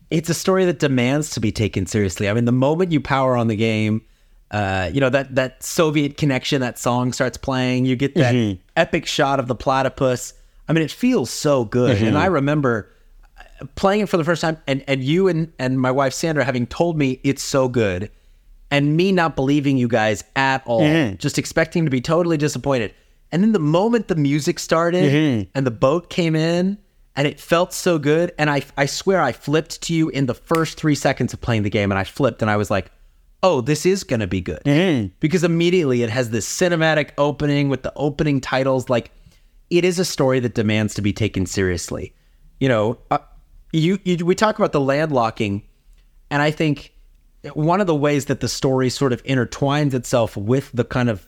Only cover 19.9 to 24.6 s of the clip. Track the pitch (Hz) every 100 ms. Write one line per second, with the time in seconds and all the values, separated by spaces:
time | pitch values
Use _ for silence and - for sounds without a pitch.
19.9 | 117 107 104 - - 135 135 - 117 151
20.9 | 160 127 92 147 - - - - 180 160
21.9 | 131 120 165 175 160 147 127 143 131 104
22.9 | - _ _ _ - 214 214 151 165 214
23.9 | 233 - 170 143 147 143 165